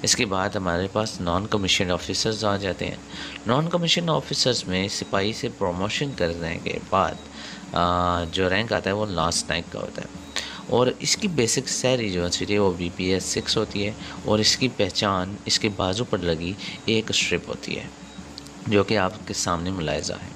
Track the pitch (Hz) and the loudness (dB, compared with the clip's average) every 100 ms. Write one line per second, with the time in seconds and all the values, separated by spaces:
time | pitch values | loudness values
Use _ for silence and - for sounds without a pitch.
0 | 110 - 117 95 98 101 92 85 98 107 | 2 2 2 2 2 0 2 2 2 0
1 | 110 - 87 87 107 107 95 - 92 87 | 0 -2 2 2 2 0 2 2 2 0
2 | - 92 113 107 107 98 98 90 90 - | 0 0 0 0 0 2 0 -2 -4 -6
3 | - - - - 104 131 165 175 170 175 | -12 -12 -12 -8 2 2 2 0 2 2
4 | 170 151 - 143 131 120 - 92 98 - | 2 0 0 0 2 2 0 0 0 -2
5 | - 98 101 110 120 - 95 87 101 - | 0 0 0 -2 -6 -2 -2 0 -2 -2
6 | 143 131 87 85 82 87 92 - - 95 | -4 0 -2 0 -4 -4 -4 -6 0 2
7 | 85 - - - - - - - 87 87 | 2 -2 -12 -14 -12 -14 -4 2 2 4
8 | 90 87 85 87 92 95 113 101 95 101 | 2 2 0 0 2 2 2 0 0 0
9 | 107 85 82 85 - 85 - - 50 - | 0 0 2 0 -2 -4 -4 -8 -8 -8
10 | - - - - - - - 117 127 - | -12 -14 -8 -8 -8 -12 0 4 4 2
11 | - - 208 151 113 - 127 - 127 127 | -2 0 0 2 2 2 -2 0 2 2
12 | 110 90 87 - 92 104 98 87 87 - | 2 0 0 0 2 4 4 2 -4 0
13 | 92 92 - - - 113 107 104 101 104 | 2 2 0 -2 0 0 0 -2 -4 -4
14 | - - - 107 107 - 131 - 95 - | -12 -8 2 4 4 4 0 2 0 2
15 | 107 95 92 101 - - 110 98 92 98 | 2 2 -2 -6 -2 0 0 2 0 0
16 | 123 104 85 80 85 104 - - - 90 | 0 0 2 0 -2 -6 -8 -6 0 0
17 | 110 - - 87 - - - - - - | 2 0 2 0 -2 -8 -6 -8 -8 -14
18 | - - - - - - - 101 98 107 | -16 -16 -16 -16 -16 -10 4 4 6 4
19 | 92 - - 101 - 85 87 95 76 76 | 4 0 -6 -2 0 0 0 -2 -2 -2
20 | - - - | -2 -8 -10